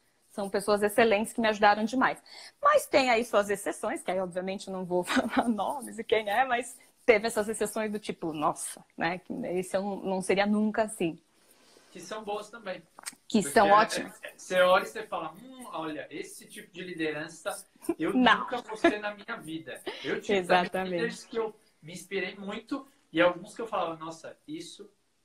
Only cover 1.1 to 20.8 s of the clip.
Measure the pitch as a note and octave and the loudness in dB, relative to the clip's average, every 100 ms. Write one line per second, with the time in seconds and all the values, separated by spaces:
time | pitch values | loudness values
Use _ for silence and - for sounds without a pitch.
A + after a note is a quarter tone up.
1.1 | G3+ A3 - G#3+ G#3 G#3 G#3 A3 C4 F3+ | 4 0 0 0 6 6 6 2 2 2
2.1 | - - - - _ D5 D5+ - D4+ B3+ | 0 -10 -20 -20 _ 4 4 4 4 6
3.1 | A3+ A#3+ G#3 G3+ G3+ - - G#3+ D#4 - | 4 4 2 2 0 -2 -4 -4 -4 -2
4.1 | F#3 F#3 F3+ F#3 G3 - F#3 F3+ F3+ F3 | -2 -2 -4 -6 -6 -8 -8 -2 -2 2
5.1 | C4 A#3 - A#3+ G#3 G3+ C#4 A3 G#3 - | 0 2 0 0 0 -2 -4 -8 -10 0
6.1 | A3 G#3 G#3+ C4 A#3+ B3+ - _ _ - | 0 2 0 2 0 -2 -12 _ _ 4
7.1 | G#3+ A3+ A3+ G#3 A3 G#3 A3+ G#3+ G#3 - | 6 4 0 -2 -2 -4 -2 -4 -4 -8
8.1 | F3 E3 D3+ D#3 F3 - - _ - E3 | -6 -6 0 0 0 -6 -12 _ -4 -2
9.1 | F3+ - E3+ D#3 F3+ F3+ F#3+ G3+ G3 F#3+ | -2 -6 -8 -4 -4 -2 -4 -4 -4 -2
10.1 | F#3+ F#3 F#3+ G3+ G#3 G#3+ G#3+ G#3+ - E3+ | -2 0 2 2 2 2 0 -4 -2 -4
11.1 | D#3+ _ _ _ _ _ _ _ F#3 E3 | -4 _ _ _ _ _ _ _ -18 -12
12.1 | G#3+ G3+ G#3 G#3 A#3 G3 F#3 - - - | -10 -6 -8 -8 -14 -12 -12 -14 -18 -18
13.1 | - _ A3 C#3+ A3 G3+ G#3 A3+ - G3 | -18 _ 0 4 4 8 8 6 0 -8
14.1 | - - - - F#3 F3+ F#3+ G3 A3 - | -12 -18 -18 -2 4 6 6 4 -6 -8
15.1 | F#3 D#3+ F3+ C4 C4 A3 E3 D#3+ D3+ - | -8 -8 -12 -20 -18 -12 -8 -8 -8 -10
16.1 | D#3+ - - - G#3+ - E3+ F3+ E3 D#3 | -12 -12 -14 -18 -20 -18 -14 -12 -4 -4
17.1 | D3+ E3 - G3+ - - _ - - F4+ | -4 -10 -10 -10 -10 -14 _ -6 -2 0
18.1 | B3+ A#3+ G#3 - A#3+ - - E4 G#3 G#3 | 4 6 6 2 -6 -8 2 2 2 -4
19.1 | G3+ - - D#3+ D#3+ B2+ A2+ - - C#3+ | -8 -10 -10 -8 -10 -10 -12 -12 -8 -6
20.1 | G3 - G3 F3 F3+ F3+ F#3 | -6 0 -2 2 2 2 -4